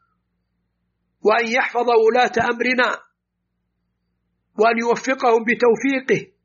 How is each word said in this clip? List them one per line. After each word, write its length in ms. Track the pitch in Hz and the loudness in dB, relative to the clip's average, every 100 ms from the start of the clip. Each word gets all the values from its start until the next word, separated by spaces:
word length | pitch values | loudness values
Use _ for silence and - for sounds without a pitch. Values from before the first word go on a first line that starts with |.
| _ _ _ _ _ _ _ _ _ _ _ _ | _ _ _ _ _ _ _ _ _ _ _ _
وأن 240 | 202 220 233 | 0 0 0
يحفظ 400 | 247 - 233 240 233 220 | -2 -2 -2 0 2 4
ولاة 440 | 247 247 233 226 | 2 0 0 -4
أمرنا، 480 | 233 240 254 226 - _ _ _ _ _ _ _ _ _ _ _ _ _ _ _ - | -2 -2 0 -2 -4 _ _ _ _ _ _ _ _ _ _ _ _ _ _ _ 0
وأن 200 | 220 233 | 0 2
يوفقهم 640 | 233 233 - 269 254 226 | 0 -2 -2 0 2 2
بتوفيقه، 880 | 226 226 240 220 269 269 262 180 - _ | 0 0 2 2 0 -2 -2 -2 -4 _